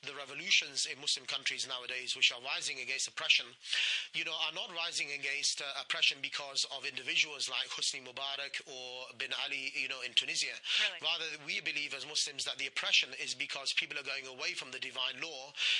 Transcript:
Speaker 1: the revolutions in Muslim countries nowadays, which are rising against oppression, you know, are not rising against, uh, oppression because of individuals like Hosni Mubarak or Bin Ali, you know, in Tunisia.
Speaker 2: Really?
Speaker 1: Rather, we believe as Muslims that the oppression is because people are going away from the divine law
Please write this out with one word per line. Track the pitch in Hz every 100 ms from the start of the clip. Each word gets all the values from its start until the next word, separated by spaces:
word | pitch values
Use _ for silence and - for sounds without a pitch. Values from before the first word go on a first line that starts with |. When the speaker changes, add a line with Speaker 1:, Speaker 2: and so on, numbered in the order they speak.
Speaker 1:
the | 143 139
revolutions | 135 143 190 - 151 135 156
in | 135
Muslim | 147 139 127
countries | 139 131 127 127
nowadays, | 127 123 127 123 131
which | 127
are | 123
rising | 135 170 143 135
against | 123 135 -
oppression, | - 156 147 123 127 - - - - -
you | 156
know, | 165
are | 160 156 170
not | 208
rising | 170 170 165 147
against, | 143 139 143 143 -
uh, | 143 135
oppression | 127 165 151 143
because | 143 - 139 139 143
of | 139 135
individuals | 131 127 165 160 139 131
like | 123 131
Hosni | 147 - 139
Mubarak | 127 123 139 139 139 -
or | - 131 127 127 123 117
Bin | 131 127
Ali, | 139 139 135 143
you |
know, | 131 131
in | 123 117
Tunisia. | 131 160 143 110 - -
Speaker 2:
Really? | 208 170
Speaker 1:
Rather, | 151 165 160 151
we | 147 202
believe | 160 147 143
as | 135 139
Muslims | 151 147 135 139
that | 123
the | 135
oppression | - 196 - 131 135
is | 139 127
because | 143 143 135 -
people | 160 147
are | 139
going | 135
away | 131 127 165 175
from | 139
the | 127
divine | 131 127 127 127
law | 160 139 139 - -